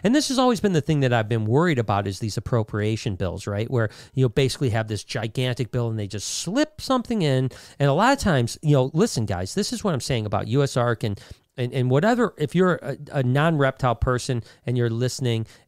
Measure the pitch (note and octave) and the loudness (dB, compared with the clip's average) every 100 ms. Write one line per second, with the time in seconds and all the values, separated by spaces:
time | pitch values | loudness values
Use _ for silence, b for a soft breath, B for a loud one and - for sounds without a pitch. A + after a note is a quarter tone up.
0 | F#3+ C#4+ - B3+ B3+ G#3 G#3 E3 - D3+ | 2 2 2 2 2 2 2 2 2 2
1 | C3 A#2+ G#2+ A#2 G#2+ C3 F3 C3+ G#2+ G2+ | 2 2 2 0 2 2 2 2 0 0
2 | G2+ G2 A2 A2 - A#2+ G#2+ G#2+ G#2+ A2 | -2 -4 -6 -6 -2 -2 -2 -2 -2 -2
3 | A#2+ F#2 F#2 F2 - G2+ A#2 B2 G#2+ B | -4 -4 -4 -4 -4 -4 -2 0 -2 B
4 | B - C3 D3 C3+ - C3+ A2 G#2+ G#2+ | B 0 0 2 0 0 0 0 -2 -6
5 | - A#2+ A2 C3 B2+ A#2+ A#2+ B2+ A#2 A2 | -6 -8 -6 -4 -4 -4 -4 -2 -2 -4
6 | G2+ G2+ - - - A#3 D4+ - - C4 | -6 -8 -8 -8 -4 -2 -2 -4 -2 -2
7 | A3+ A3+ D3+ C3 C3 B B B C#3 D3 | 0 0 2 2 0 B B B 2 4
8 | A#3 C#4 G#3+ C#3 A#2 - D3+ C#3+ C3 D#3 | 4 2 2 2 0 -2 2 4 4 2
9 | A3+ - G#2 F2+ F#2+ - G#3 A#3 G#3 C#3 | 0 0 -2 -4 -4 -4 -4 -4 -2 -2
10 | - B2 G#2+ G2+ A2 C3 C#3 C3 A#2+ A2+ | -2 -2 -2 -2 0 0 0 2 0 0
11 | A2+ G2+ B B _ - B2 C3 B2+ C3 | -2 -6 B B _ -6 -4 -2 2 4
12 | G#3 A#3+ G#3 - D3+ E3+ F#3 D#3+ B2+ C3 | 4 2 0 0 -2 2 2 2 -4 -10
13 | D3 C#3+ B2 C3+ D#3+ D#3 C3+ - C3 A2+ | -6 -2 2 2 2 4 2 2 0 0
14 | - B2 - A#2+ b b - B2 A#2+ A2+ | 0 0 -2 -4 b b -4 0 0 0
15 | B2+ - B2+ A2+ A2 b | -2 -2 -2 -2 -4 b